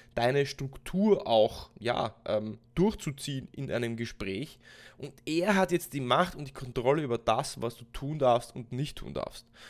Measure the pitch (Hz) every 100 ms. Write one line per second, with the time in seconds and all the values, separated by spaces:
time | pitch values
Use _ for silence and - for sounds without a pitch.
0 | - 117 123 139 139 - 135 - - 180
1 | 214 196 - 113 107 - - - 117 -
2 | 113 - - 107 107 107 _ - 202 -
3 | 156 139 - 135 - - 139 117 120 117
4 | 117 - 95 95 156 - - - - -
5 | 143 - - 160 196 190 180 175 - 143
6 | 123 139 180 - 139 - 135 131 120 151
7 | 139 117 - 113 143 131 117 - 113 -
8 | 139 151 127 120 - 127 - 127 147 -
9 | - - - - - -